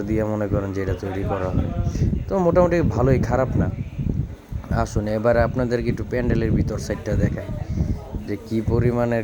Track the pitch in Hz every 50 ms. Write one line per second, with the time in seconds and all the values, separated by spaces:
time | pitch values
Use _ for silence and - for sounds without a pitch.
0 | 101 104 110 110 107 107 107 107 104 98 101 101 98 98 92 98 95 95 92 -
1 | 101 95 92 95 95 95 101 95 92 92 95 95 92 - - - - - - -
2 | - - - - - - 190 196 180 170 165 180 180 170 175 170 151 120 - -
3 | - 139 131 123 - - 123 123 131 - - - - - - - - - - -
4 | - - - - - - - - - - - - - - - 117 113 113 - 110
5 | 104 107 107 110 107 120 117 117 117 117 - 127 127 117 123 120 117 120 117 117
6 | 110 107 123 123 120 117 117 113 117 110 107 107 - - 110 101 - - 104 98
7 | - 104 104 101 - - - 101 101 101 - - - - - - - - - -
8 | - - - - - 95 101 101 - - 113 113 107 - 113 117 117 123 120 120
9 | 120 120 117 113